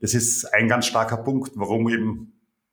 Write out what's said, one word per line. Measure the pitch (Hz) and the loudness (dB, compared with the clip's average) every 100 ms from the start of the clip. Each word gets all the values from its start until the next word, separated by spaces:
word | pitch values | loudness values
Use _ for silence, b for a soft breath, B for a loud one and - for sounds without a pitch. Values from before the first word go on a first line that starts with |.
Das | 107 | -2
ist | 120 - 120 - | 0 0 -2 0
ein | 107 113 | 2 4
ganz | 123 - | 2 2
starker | 117 110 113 | 0 0 -2
Punkt, | 139 135 131 104 | -2 -2 -4 -4
warum | 98 113 117 | -2 0 2
eben | 113 110 113 - _ _ _ _ | 2 0 -4 -10 _ _ _ _